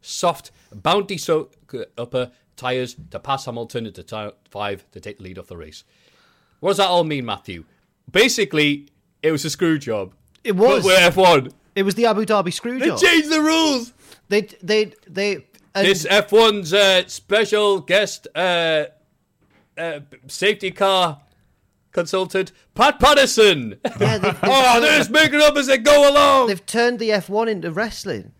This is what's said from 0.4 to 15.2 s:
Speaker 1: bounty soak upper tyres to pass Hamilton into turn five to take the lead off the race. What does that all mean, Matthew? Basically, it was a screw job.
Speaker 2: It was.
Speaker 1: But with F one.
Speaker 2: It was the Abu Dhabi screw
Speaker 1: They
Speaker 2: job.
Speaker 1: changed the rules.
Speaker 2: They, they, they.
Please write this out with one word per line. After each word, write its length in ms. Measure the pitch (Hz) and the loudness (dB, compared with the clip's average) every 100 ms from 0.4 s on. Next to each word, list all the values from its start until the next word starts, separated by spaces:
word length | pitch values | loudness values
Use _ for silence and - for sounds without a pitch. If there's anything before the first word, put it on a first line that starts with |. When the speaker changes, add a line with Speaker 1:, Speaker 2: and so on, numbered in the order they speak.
| - _ _ | -12 _ _
Speaker 1:
bounty 460 | 104 117 196 202 185 | -8 -2 -2 -2 -8
soak 380 | - 160 - _ _ 127 104 - | -2 -2 -4 _ _ -14 -14 -12
upper 340 | 120 127 123 _ _ - | -6 -6 -6 _ _ -10
tyres 380 | 127 127 127 - - | -6 -4 -6 -12 -16
to 80 | - | -16
pass 280 | - 135 - | -6 -6 -6
Hamilton 400 | 117 113 123 113 | -12 -10 -10 -10
into 160 | 92 | -14
turn 300 | 90 110 104 - _ | -14 -12 -12 -16 _
five 340 | 101 104 98 _ | -8 -8 -8 _
to 100 | - | -20
take 160 | 104 104 | -18 -16
the 80 | |
lead 140 | 95 92 | -16 -18
off 80 | 87 | -18
the 100 | 87 | -18
race. 260 | 78 76 _ _ _ _ _ _ _ _ | -18 -20 _ _ _ _ _ _ _ _
What 100 | 170 | -6
does 40 | 190 | -2
that 120 | 190 | 0
all 160 | 180 | 0
mean, 200 | 160 143 | 0 -4
Matthew? 400 | 120 98 - 87 80 _ _ _ - | -6 -10 -10 -16 -18 _ _ _ -6
Basically, 760 | - 247 - 202 156 147 147 143 _ _ _ | 0 0 0 -4 0 0 -2 -10 _ _ _
it 100 | 156 | -2
was 120 | 156 | -2
a 60 | 160 | -6
screw 280 | - 175 160 | -4 -2 -2
job. 360 | 139 110 92 _ _ _ | -4 -8 -8 _ _ _
Speaker 2:
It 100 | - | -6
was. 280 | 185 240 269 | 0 2 2
Speaker 1:
But 20 | 185 | 4
with 120 | 185 | 4
F 180 | 180 180 | 4 4
one. 340 | 185 156 127 - _ | 4 4 0 -16 _
Speaker 2:
It 80 | - | -4
was 140 | 196 208 | -4 0
the 100 | 233 | 0
Abu 180 | 208 | 0
Dhabi 280 | 220 214 175 | 0 -2 -2
screw 260 | - 233 254 | -6 -10 -4
Speaker 1:
They 80 | 285 | -4
Speaker 2:
job. 140 | - | 0
Speaker 1:
changed 300 | 359 330 302 | 2 2 0
the 100 | 311 | -2
rules. 500 | 311 320 320 262 233 _ _ - _ | 0 0 0 -2 -8 _ _ -20 _
Speaker 2:
They, 140 | 202 214 - | -4 -4 -16
they, 300 | 180 214 214 _ _ | -4 -2 -2 _ _
they. 260 | 180 | -8